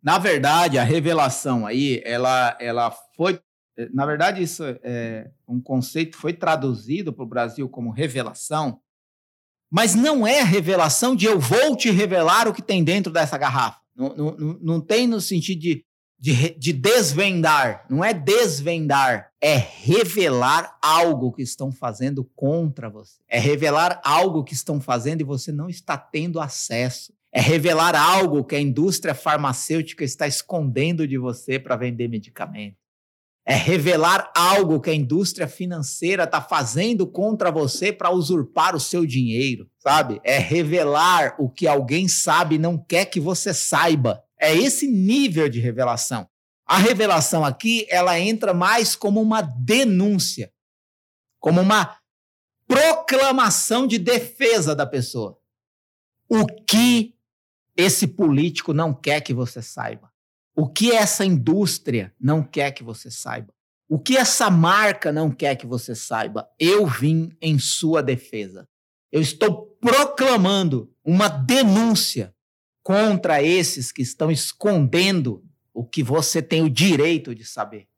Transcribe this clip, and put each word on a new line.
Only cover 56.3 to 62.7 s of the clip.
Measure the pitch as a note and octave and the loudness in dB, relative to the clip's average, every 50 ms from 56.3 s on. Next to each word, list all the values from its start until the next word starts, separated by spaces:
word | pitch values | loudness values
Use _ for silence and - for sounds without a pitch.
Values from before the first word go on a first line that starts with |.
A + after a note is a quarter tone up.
| A#3 A3 G#3+ | 0 0 0
que | - - - _ - - A3 A#3+ B3 B3 A#3 G#3+ A#3 _ _ _ _ _ _ _ _ _ _ _ _ _ | 0 -4 -10 _ 0 2 4 4 6 4 2 2 -2 _ _ _ _ _ _ _ _ _ _ _ _ _
esse | - F3 F#3+ F3+ - - | 2 2 2 2 2 0
político | D#3+ - - G3+ D#3+ C#3+ C#3 D3+ F3 - - - - D#3 | -2 0 0 0 2 2 2 2 0 -2 -4 -6 -4 -2
não | D3 E3 E3 C#3 | -2 0 -2 -4
quer | - - C#3+ C#3+ D3+ | -4 -2 -2 -2 -2
que | D3 - C3 | -2 -4 -6
você | A#2+ B2+ A#2+ - B2 | -4 -6 -6 -8 -14
saiba, | A#2 - - - A#2 A2 A2+ - _ _ _ _ _ _ _ _ _ _ _ | -16 -16 -12 -10 -10 -10 -10 -14 _ _ _ _ _ _ _ _ _ _ _
o | - D3+ B2+ | -2 -2 -2
que | - - G#3+ A#3+ A#3+ | 0 0 2 4 4
essa | A3+ G#3+ - - - G3+ | 4 2 2 0 -2 0
indústria | F#3+ F3+ D3 A#2+ D3 D#3+ G3 G#3 E3+ - - _ - A#2 A2+ G2 G2 _ _ | 2 2 2 2 2 2 2 0 0 -2 -6 _ -4 -4 -4 -4 -6 _ _
não | C3+ C3 D3+ D#3+ D3 | -2 0 0 0 -2
quer | - - D3+ C#3+ C#3+ | -4 -4 -4 -4 -4